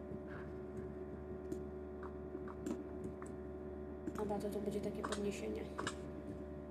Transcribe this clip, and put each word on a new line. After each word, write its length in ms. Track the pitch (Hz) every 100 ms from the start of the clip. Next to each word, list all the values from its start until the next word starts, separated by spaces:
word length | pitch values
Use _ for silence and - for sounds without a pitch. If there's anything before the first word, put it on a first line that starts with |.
| - - - - - - - - - - - - - - 73 - - - - - - - - - - - - - - - - - - - - - - - - - - -
Dobra, 220 | 208 202
to, 100 | 202
to 100 | 202
będzie 220 | 202 202
takie 200 | 202 214
podniesienie. 600 | 202 208 202 196 220 214 - - - - - - - - - - -